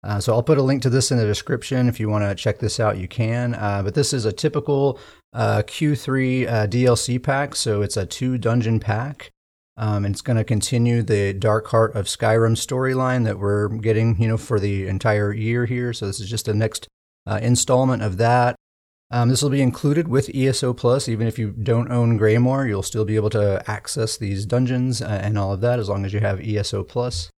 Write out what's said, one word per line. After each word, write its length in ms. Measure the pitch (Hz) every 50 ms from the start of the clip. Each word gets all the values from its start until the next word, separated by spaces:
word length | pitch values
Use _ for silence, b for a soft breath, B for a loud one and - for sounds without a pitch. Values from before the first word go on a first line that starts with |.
| -
Uh, 160 | - 104 101
so 120 | 101 - 110
I'll 100 | 117 117
put 120 | - 156
a 60 | 143 135
link 200 | 131 139 135 120
to 60 | 131
this 220 | 120 135 127 -
in 80 | 147 120
the 80 | 113
description. 600 | 104 107 - - - 127 117 - - 135 127 127 123
If 100 | 113 -
you 100 | 110 107
wanna 240 | 107 104 104 101 101
check 240 | 92 - 110 101 -
this 180 | - 107 - -
out, 180 | 117 107 101
you 120 | 98 92 90
can. 480 | - - 113 110 117 120 123 120 117
Uh, 260 | - - 104 101 101 98
but 120 | 101 -
this 180 | 147 143 - -
is 120 | 131 107
a 80 | 110 98
typical, 680 | - - 156 - - - - 143 139 139 139 127 B B B B B B _ -
uh, 300 | 113 113 107 107 104 101
Q 300 | - - - 160 151 147
three, 500 | 123 - - 131 131 131 127 127 131 123
uh, 200 | 117 117 110 107
D 200 | 101 95 123 123
L 80 | 123 120
C 240 | 113 - - 123 127
pack. 380 | - - 139 135 143 139 143
So 260 | - - 123 107 104 104
it's 140 | 98 -
a 100 | 104 95
two 320 | 87 - - 131 127 127 123
dungeon 400 | - 117 113 123 113 110 113 110
pack. 540 | 101 104 104 107 123 143 147 _ - - _ _ _ _ _ _ _ _ _
Um, 280 | - 110 107 104 101 101
and 100 | 101 101
it's 80 | - -
gonna 220 | - 123 110 107
continue 580 | - 113 104 - - - 120 117 120 120 117 110
the 300 | 95 110 101 101 98 98
Dark 340 | 98 98 110 107 110 110
Heart 300 | - - 117 113 110 -
of 100 | - 95
Skyrim 480 | - - - - 110 110 113 113 113 113
storyline 720 | - - - 139 127 131 131 131 131 131 127 127 127 120
that 160 | 110 101 95
we're 260 | 98 101 101 104 104
getting, 560 | 104 107 113 107 113 110 107 113 117 113 87 113
you 60 | 110
know, 80 | 113
for 240 | 107 - - 113 104
the 260 | 95 101 101 98 95
entire 460 | 95 98 95 - 113 107 104 104 104 104
year 340 | 107 107 113 117 120 123
here. 260 | 117 127 123 123 123 117
So 140 | - 110
this 140 | 98 - -
is 100 | 101 98
just 160 | 117 110 -
the 80 | - 104
next, 320 | 107 110 110 - - - - _ _ _ _ _ _ _
uh, 140 | - 101 101 107
installment 640 | 120 123 117 - - 131 127 131 131 131 107 98
of 140 | 107 92 92
that. 360 | 113 117 120 123 120 120 123 - _ _ _ _ _ _ _ _ _ _
Um, 180 | 113 120 120 120
this 140 | 131 120 143
will 80 | 143
be 120 | 131 139 135
included 460 | 127 120 - - 147 143 160 170 160
with 260 | 113 131 131 - -
E 140 | 135 131 135
S 160 | 127 - -
O 100 | 127 123
Plus. 340 | - - 120 123 - - -
Even 200 | 117 104 113 113
if 100 | 107 -
you 120 | 110 104
don't 420 | 101 113 107 123 117 117 120 120 123
own 260 | 120 120 117 117 107
Greymoor, 480 | 107 107 107 120 123 127 131 135 139
you'll 160 | 123 104 98 92
still 220 | - - 113 107
be 100 | 101 107
able 160 | 107 104 107
to 320 | 101 110 104 101 98 95 - -
access 460 | 104 101 - - - - 113 110 -
these 280 | - 113 101 101 95 104
dungeons, 560 | 107 120 120 127 123 127 127 123 131 123 104
uh, 200 | 113 - 107 98 95
and 160 | 104 104 104
all 140 | 98 95 98
of 80 | 92
that 180 | 104 120 123 123
as 100 | 110 98
long 160 | 98 101 98
as 80 | 95 101
you 80 | 104
have 240 | 107 101 98 92 76
E 140 | 107 107 104
S 160 | 98 - -
O 80 | 98 95
Plus. 480 | - - 120 120 123 120 - - - -